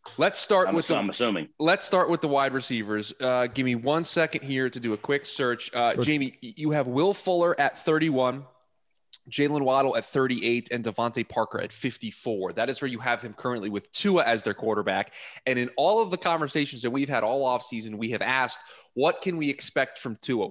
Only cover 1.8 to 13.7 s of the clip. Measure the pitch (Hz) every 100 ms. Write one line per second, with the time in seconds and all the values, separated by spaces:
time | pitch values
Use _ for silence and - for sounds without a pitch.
1.8 | - 185 165 170 151 139 135 131 - 120
2.8 | 104 107 107 - 127 127 123 135 127 120
3.8 | 127 160 170 170 156 151 139 131 127 123
4.8 | 120 104 - 143 - - 127 120 - 123
5.8 | 120 - 123 151 135 - 120 160 151 151
6.8 | 123 131 190 196 185 175 175 - 139 -
7.8 | - 156 160 131 127 135 139 _ _ _
8.8 | _ _ _ - - 143 143 147 131 135
9.8 | 135 117 - 135 131 120 113 120 - 120
10.8 | 113 104 117 117 113 117 110 107 92 -
11.8 | 127 - 113 - 123 104 92 98 120 127
12.8 | 135 117 120 120 117 - 127 120 101